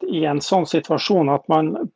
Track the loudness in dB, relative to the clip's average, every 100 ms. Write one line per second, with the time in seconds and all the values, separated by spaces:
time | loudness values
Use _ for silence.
0 | -6 -2 -2 -2 0 0 0 -2 0 -2
1 | 0 2 2 0 2 2 2 -4 -8